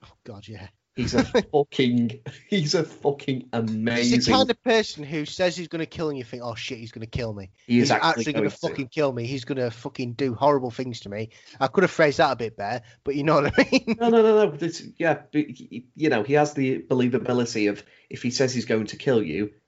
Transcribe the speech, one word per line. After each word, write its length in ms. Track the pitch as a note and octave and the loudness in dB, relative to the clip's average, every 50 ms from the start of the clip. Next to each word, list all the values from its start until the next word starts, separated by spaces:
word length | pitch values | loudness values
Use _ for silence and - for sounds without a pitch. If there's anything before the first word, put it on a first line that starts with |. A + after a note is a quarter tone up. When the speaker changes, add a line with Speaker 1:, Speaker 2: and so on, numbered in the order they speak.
| _ | _
Speaker 1:
Oh, 80 | - - _ _ | -20 -20 _ _
God, 220 | - G#2+ G2+ - - | -18 -18 -18 -16 -18
yeah. 200 | A2 G2+ F#2+ G2+ _ _ _ _ _ | -18 -16 -18 -20 _ _ _ _ _
Speaker 2:
He's 200 | - B2 - - | -6 -4 0 2
a 100 | B2 - | 0 2
Speaker 1:
<laughs> 280 | - - A#3+ - - - | 2 2 0 0 2 2
Speaker 2:
fucking, 680 | D3 D3 - - - - B2 A#2+ A#2+ A#2 A2+ A#2 - - - - - - - | 0 0 0 0 0 2 2 2 2 0 0 -2 -6 -12 -14 -16 -14 -8 -2
he's 240 | G#3 G3 D3+ C#3+ E3+ | -2 0 0 2 0
a 80 | F3+ D#3 | 0 -2
fucking 560 | - - - - D3 C#3+ - - - C3 B2+ | -2 -6 -6 -4 -2 -2 -2 -2 -4 -4 -4
Speaker 1:
He's 100 | - - | -4 -6
the 80 | - A#2 | -4 -4
Speaker 2:
amazing 640 | A2+ A2 A2 A2 A2 A#2 A#2 A#2+ A#2+ A#2+ B2 B2 - - - | -2 -2 -2 -2 -2 0 0 2 2 2 4 2 4 4 4
Speaker 1:
kind 180 | C4 C4 C4 | 4 4 2
of 120 | A#3 - - | 0 -2 0
person 420 | B3 A3+ A3+ G#3+ - - - D3 | 2 2 2 2 0 -6 -12 -10
who 200 | C3+ D#3+ D#3 D3+ | -8 -6 -6 -6
says 320 | D3+ - - F#3 F3+ E3+ | -6 -4 0 0 0 0
he's 120 | F3+ F3 D#3 | -2 -8 -8
gonna 180 | - E3 D#3+ | -6 -6 -6
kill 260 | D#3 - - E3+ D#3 D3 | -6 -6 -6 -4 -4 -4
you, 60 | C3+ | -6
you 60 | A#2+ | -8
think, 180 | - - A#2+ A#2+ | -10 -12 -10 -10
"Oh 100 | A#2+ A2+ | -10 -10
shit, 220 | A2+ - - C3 A2+ | -8 -10 -10 -10 -10
he's 140 | A#2 A2+ - | -12 -14 -14
gonna 140 | B2 A2+ | -12 -10
kill 260 | A2+ - C3+ A#2+ A2 G#2 | -8 -6 -4 -4 -4 -6
me." 180 | G2+ G2 F#2 _ _ _ | -8 -12 -16 _ _ _
Speaker 2:
He 120 | - A#2+ A#2+ | 2 4 4
is 60 | A2+ | 4
Speaker 1:
He's 60 | - A2+ | 4 4
Speaker 2:
actually 160 | G#2 - E3 | 2 2 2
Speaker 1:
actually 220 | D#3 A#2+ A2+ D3+ D3 | 0 0 -2 -2 -2
gonna 80 | A2+ G#2+ | 0 -2
Speaker 2:
going 80 | G2+ | -2
to. 60 | G2 - | -2 -4
Speaker 1:
fucking 300 | - D#3+ D3 C3+ C#3 B2 | -6 -6 -4 -6 -8 -6
kill 220 | - D#3 D3+ C#3 B2+ | -2 0 0 0 0
me. 120 | A#2+ A#2 | -2 -6
He's 180 | A#2+ C#3 C3+ A#2+ | -6 -6 -6 -6
gonna 240 | - C#3+ C3 B2 A#2+ | -6 -4 -4 -4 -4
fucking 420 | A2+ - - D3 - - C3 A#2+ A#2+ | -4 -8 -12 -10 -8 -6 -6 -6 -4
do 200 | - C#3+ C3 A#2+ | -2 -2 -2 0
horrible 360 | - C#3 D3 D3 C#3 B2+ B2 | 2 2 4 4 4 0 -2
things 300 | A#2 - C3 C3 A#2 - | -6 -6 -8 -8 -8 -10
to 80 | - G2+ | -12 -10
me. 220 | G2+ G#2+ A2 A2+ - - - - - - | -8 -8 -8 -10 -12 -18 -20 -18 -8 -2
I 100 | C#3 C3 | -2 0
could 140 | - G3+ F#3 | 2 4 2
have 60 | E3 | 4
phrased 280 | - - E3 D3 C#3 - | 4 4 4 4 4 4
that 140 | E3 C#3+ B2+ | 2 2 2
a 40 | |
bit 200 | A#2 A#2+ A2 - - | 0 -4 -6 -6 -6
better, 260 | G2+ G2+ A#2+ B2 - - - _ - | -6 -6 -6 -6 -8 -12 -20 _ -6
but 100 | - C#3 | -6 -4
you 100 | D3 C#3+ | 0 2
know 160 | D#3+ D3+ D3 | 4 4 4
what 140 | C#3 C#3 - - | 4 4 4 2
I 100 | C#4 - | 2 4
mean. 260 | - C4 - - A3+ | 2 0 0 0 -4
<laughs> 40 | A3+ | 0
Speaker 2:
No, 100 | A#3 A#3 | 2 4
no, 100 | A3+ A#3 A3 | 6 6 6
no, 280 | A3 A3 G#3+ G#3+ F3+ | 6 6 6 4 2
no. 60 | D3 D3 | 0 -2
It's, 220 | E3+ E3+ E3 - - - - - | -6 -6 -6 -8 -12 -14 -8 -2
yeah, 160 | E3 D#3+ D3 D3 - - - | 0 0 0 0 -2 -6 -2
but 140 | D3 D3 - | -2 -2 -2
y-, 200 | A2+ - - - | -4 -16 -18 -16
y-, 120 | - A#2 - _ _ | -14 -14 -14 _ _
you 140 | C#3+ D3+ D3+ | -2 0 2
know, 120 | C3 A2+ G2+ | 2 2 0
he 100 | A2+ C#3+ | 2 4
has 180 | D3 D3 D3 - | 4 4 2 0
the 280 | C#3+ C3+ C3 C3 - - | -2 -2 -2 -2 -2 -2
believability 880 | - C3+ B2+ B2 B2 A#2+ A#2 G#2 B2 B2 B2 A#2+ A#2 - A2+ G#2 G#2 | -2 0 2 2 2 2 0 0 0 0 0 0 0 0 0 0 0
of 120 | G#2 G2+ - _ _ _ _ - | 0 -2 -8 _ _ _ _ -18
if 120 | - - - | -12 -8 -6
he 80 | B2 | -4
says 220 | A#2 - C3+ B2 B2 | 0 0 0 0 0
he's 140 | A#2+ A2+ | -2 -2
going 220 | - A#2 A2 G#2+ G#2 | 0 0 -2 -2 -4
to 80 | - | -8
kill 260 | - - C#3+ C3 A2+ G2+ | -6 -2 0 2 2 2
you, 280 | E2 D2 E2+ G#2+ G#2 - _ _ | 0 -2 -4 -4 -6 -8 _ _